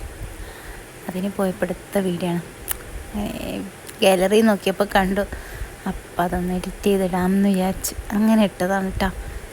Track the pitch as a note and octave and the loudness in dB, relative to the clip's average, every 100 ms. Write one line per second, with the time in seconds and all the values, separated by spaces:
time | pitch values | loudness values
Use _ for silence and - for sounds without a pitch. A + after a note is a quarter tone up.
0 | - - - - - - - - - - | -10 -10 -12 -12 -14 -14 -14 -16 -16 -12
1 | - F#3 G3 F#3+ F#3+ F#3 F3+ F3+ - G3+ | -8 -4 -4 0 0 0 -2 -4 -2 0
2 | F#3 F3 F3+ E3+ E3 - - - - - | 0 0 0 -2 -4 -10 -8 -8 -8 -12
3 | - G#3 G#3 - - - G3 - - - | -8 -6 -6 -6 -6 -6 -8 -12 -16 2
4 | G3 F#3+ F#3+ G#3+ A3+ G3+ - F#3+ G3+ G3+ | 6 6 6 6 6 6 2 0 2 4
5 | F#3 G3 G3 - - - - - - F3+ | 4 2 -2 -6 -12 -10 -10 -8 -8 -8
6 | - - F3+ F3+ F3+ F3+ F#3 - G#3 G3 | -6 -2 0 0 -2 -2 -4 -2 2 4
7 | F#3 F3+ F3+ G3 G3+ F#3+ F#3 F#3+ - - | 2 2 4 4 4 4 2 0 -4 -6
8 | - G#3 A3 A3 G3+ - F3+ G3 F#3+ - | -4 2 4 6 4 2 0 0 0 0
9 | F#3+ - - - - | -2 -2 -8 -12 -12